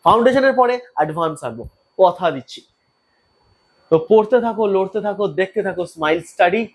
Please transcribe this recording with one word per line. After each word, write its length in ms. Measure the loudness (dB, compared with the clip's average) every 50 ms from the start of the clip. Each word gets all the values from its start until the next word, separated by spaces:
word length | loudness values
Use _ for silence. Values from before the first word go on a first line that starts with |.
| _
ফাউন্ডেশনের 480 | 4 4 4 4 4 2 4 2 2 2 2
পরে 140 | 2 2 0 -4 -6 -12 _ -4
অ্যাডভান্স 400 | -4 -4 -2 -4 -4 -4 -4 -6 -10 -12
আনবো, 160 | -10 -12 -16 -18 _ _ _ _ _ 2
কথা 240 | 2 2 2 0 -4 -4 -4
দিচ্ছি। 240 | -4 -12 _ -20 -20 _ _ _ _ _ _ _ _ _ _ _ _ _ _ _ _ _ _ _ _ _ _ _ _ _ _
তো 60 | 0 0 2 4
পড়তে 280 | 4 4 4 4 0 0 0
থাকো, 180 | 0 -4 -2 -2 0 0
লড়তে 240 | -2 -2 -2 -6 -6 -6 -6
থাকো, 160 | -4 -4 -4 -6 -2 -4
দেখতে 220 | -6 -4 -4 -6 -6 -4
থাকো 140 | -6 -6 -8 -10 -8
স্মাইল 260 | -6 -2 -2 -2 -2 -4 -12
স্টাডি 300 | -2 _ 0 2 2 -2 -4 -6 _